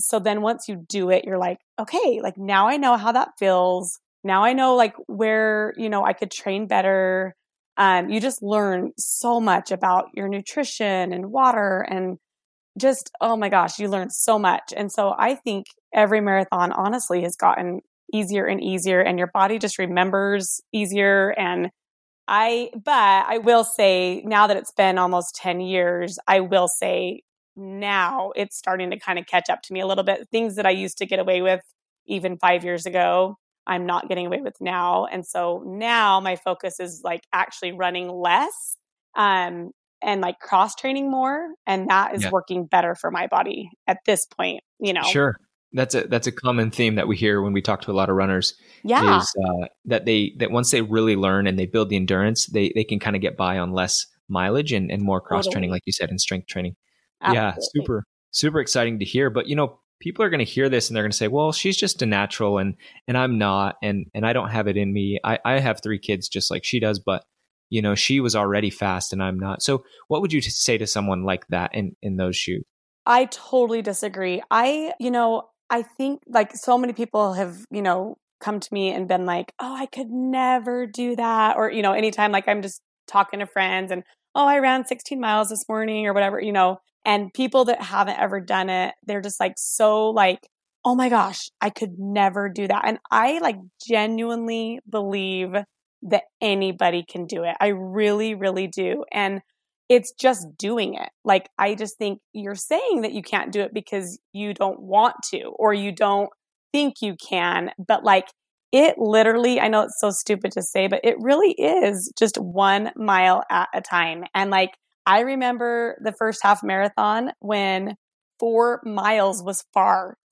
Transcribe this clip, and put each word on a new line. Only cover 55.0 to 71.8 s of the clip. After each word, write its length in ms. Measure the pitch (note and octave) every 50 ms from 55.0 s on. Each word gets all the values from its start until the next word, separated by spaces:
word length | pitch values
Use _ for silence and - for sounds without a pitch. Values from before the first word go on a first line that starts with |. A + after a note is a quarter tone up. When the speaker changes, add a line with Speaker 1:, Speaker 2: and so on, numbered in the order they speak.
| G2+
Speaker 2:
more 180 | G2 F#2+ F2+
cross 260 | - - F2 F2 -
training, 220 | F#3 - G2+ F#2 F2
Speaker 1:
Totally. 80 | F#2
Speaker 2:
like 60 | - -
you 80 | F#3+ -
said, 160 | - F2+ -
and 100 | - F#2
strength 280 | - - G2 F2+ -
training. 280 | - - F#2 F2+ F2+ - - _ _ _ _ _ _ _ _
Speaker 1:
Absolutely. 180 | - F#2+ A2+ A2+ G#2+ G2+
Speaker 2:
Yeah, 40 | - -
super, 460 | - - - D3 C3+ - A#2 G#2 - - _ _ _ _
super 300 | - - D3 D3+ D3+ D#3
exciting 380 | B2 - - B2+ A#2 A#2 A2+ G#2
to 40 | G2
hear. 240 | - - B2+ C#3 B2+
But, 180 | G#2+ B2+ -
you 100 | - C#3+
know, 220 | D3+ C#3+ C3 - _ _ _ _ _
people 240 | - E3 F#3 - A3
are 60 | F#3+
gonna 140 | E3 C#3+ A2+
hear 240 | - - B2+ C3+ C3+
this 200 | C3 A#2 - -
and 80 | A#2
they're 60 | A2 G#2
gonna 100 | G#2+ G#2
say, 160 | - A2+ G#2
"Well, 240 | B2+ D3 D3+ D#3 D#3
she's 240 | - - G3 F#3
just 260 | - G#3 F#3+ - - C3
a 40 |
natural 520 | A2 G#2 G2 G2+ - - - A2 G2+ G2+ G2
and, 160 | F#2+ G2 F2+ - - - - - _
and 100 | - B2
I'm 220 | B2+ C3 B2+ A#2+ G#2+
not, 380 | G#2 G2+ F#2+ G2 G2 G2 - - G#2
and, 240 | G#2 G2+ G2 E2 - -
and 120 | G#2+ A2
I 60 | A2+ A#2+
don't 180 | B2+ F#2 G#2
have 180 | A#2 A2 G2+ G2+
it 80 | F#2+
in 160 | G2+ G2+ G2 G2
me. 260 | G#2 G2 G2+ G2+ - -
I, 140 | - A2+ - -
I 140 | A#2+ C3 C3+
have 220 | C3+ A#2+ G#2+ - -
three 160 | G#2+ G#2+ F#2+
kids 300 | - - G#2 F#2 - -
just 220 | - G#2 - -
like 140 | F2+ - -
she 160 | - - A#2+
does, 180 | A2 G#2+ G#2 G2
but, 260 | - G2 F#2+ - - _ _ _ _ _ _ _ _ _
you 120 | A#2 A2 G#2
know, 120 | G#2 G2+
she 260 | G2+ - - C3+ C#3
was 140 | B2+ A2+ G#2
already 340 | G#2+ G#2 G2 G2+ G#2 G#2 G2
fast 420 | - - G#2 G2 F#2 F2+ - - F#2+
and 100 | F#2+ F#2+
I'm 160 | F#2+ F#2 F#2
not." 240 | F#2+ G2 G2 - -
So 220 | - C#3 B2+ - _ - - _ -
what 120 | D3+ D#3
would 120 | G3 E3+ D#3+
you 80 | C#3+
t-, 100 | A#2+ G2+
say 280 | - - - - A#2 G#2+
to 80 | A2
someone 380 | - - G#2+ G2+ G2+ F#2+ F2+ F#2
like 220 | G2 F#2 F2+ - -
that 260 | F#2 F2 F2+ - -
in, 220 | A2